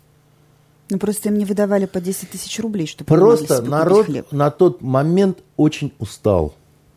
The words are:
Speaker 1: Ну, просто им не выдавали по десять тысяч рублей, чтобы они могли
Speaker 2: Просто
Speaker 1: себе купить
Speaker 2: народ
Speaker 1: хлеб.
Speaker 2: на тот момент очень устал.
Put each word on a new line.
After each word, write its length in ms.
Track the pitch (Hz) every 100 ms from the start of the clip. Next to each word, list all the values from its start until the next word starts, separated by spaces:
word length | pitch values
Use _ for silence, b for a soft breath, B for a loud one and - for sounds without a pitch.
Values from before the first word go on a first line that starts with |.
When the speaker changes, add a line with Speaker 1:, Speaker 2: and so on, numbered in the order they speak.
| _ _ _ _ _ _ _ _ -
Speaker 1:
Ну, 80 | 190
просто 320 | 208 202 214
им 80 | 208
не 80 | 202
выдавали 400 | 202 202 202 190
по 160 | 190
десять 300 | 175 190 185
тысяч 280 | 185 - -
рублей, 280 | 226 208 156
чтобы 260 | - 151
они 80 | 160
могли 160 | 202 226
Speaker 2:
Просто 80 | 147
Speaker 1:
себе 120 | 135
купить 140 | 120
Speaker 2:
народ 340 | 147 175 202 180
Speaker 1:
хлеб. 240 | 135 -
Speaker 2:
на 180 | 143 147
тот 320 | - 180 180
момент 560 | 131 131 156 180 196 180 _ -
очень 380 | 151 - 139 -
устал. 560 | 104 - 107 92 76 - _ _ _